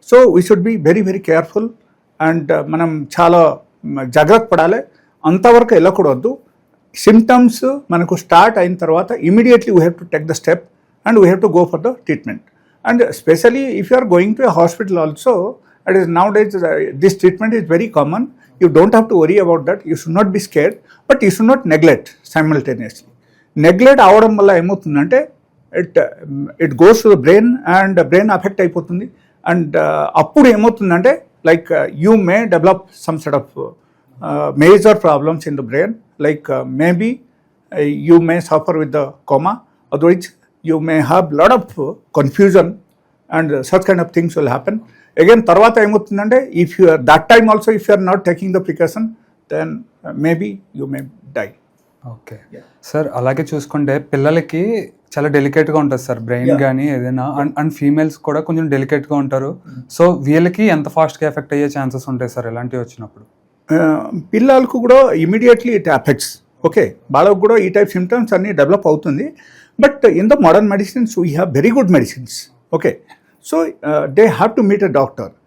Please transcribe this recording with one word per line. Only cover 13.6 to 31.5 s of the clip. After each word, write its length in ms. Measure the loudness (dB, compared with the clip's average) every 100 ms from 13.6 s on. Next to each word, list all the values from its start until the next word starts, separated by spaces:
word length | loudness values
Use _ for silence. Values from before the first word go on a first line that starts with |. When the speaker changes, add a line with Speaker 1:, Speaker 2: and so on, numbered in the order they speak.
| -6 -6
Speaker 1:
if 60 | -2
you 60 | -2
are 80 | 2
going 180 | 0 0 0
to 60 | -2
a 40 | 0
hospital 360 | -2 -2 -6 -4
also, 300 | -4 -4 -2 -2 -4 -10 _ _ -2
it 60 | -2
is 80 | 0 0
nowadays, 360 | 0 0 0 -2
uh, 140 | -4 -2 -6 0
this 100 | 0 2
treatment 300 | 0 0 -4 -4
is 60 | -2
very 140 | -2 0 -2
common. 240 | -2 -4 -8 _ _ _
You 80 | 2 4
don't 160 | 4 2
have 100 | 2
to 40 | 0
worry 160 | 2 2
about 180 | 2 0 -2
that. 120 | -6 -6
You 60 | -8
should 160 | -4 -2
not 100 | 0 -2
be 60 | -4
scared, 280 | -2 -2 -4 _ _ _
but 80 | 0 0
you 60 | 0
should 140 | 0
not 80 | 0 0
neglect 340 | 2 4 2 -4 _ -8
simultaneously. 760 | -4 0 -2 -4 -8 -10 -16 _ _ _ _ _ 0 2
నెగ్లెక్ట్ 360 | 6 4 6 6
అవడం 240 | 6 4 4
వల్ల 120 | 4 2
ఏమవుతుందంటే 580 | 0 -6 -4 -4 0 -2 -2 _ _ _ _ -8
it, 120 | -2 -2
uh, 60 | -2 -8 -14 -12 -12 -6 -6
it 60 | 4
goes 140 | 6 6
to 60 | 4
the 60 | 2 4
brain 220 | 4 4 -2 0 0
and 200 | 2 0 2
brain 180 | 2 2 -2
affect 220 | -4 -2 -4
అయిపోతుంది. 420 | -4 -8 -10 -10 _ _ _ -4
And, 180 | -4 -2 -2 -2
uh, 200 | -2 -2 -2
అప్పుడు 240 | 0 4 4 4
ఏమవుతుందంటే 580 | 2 0 -2 0 2 -2 _ _
like, 180 | 0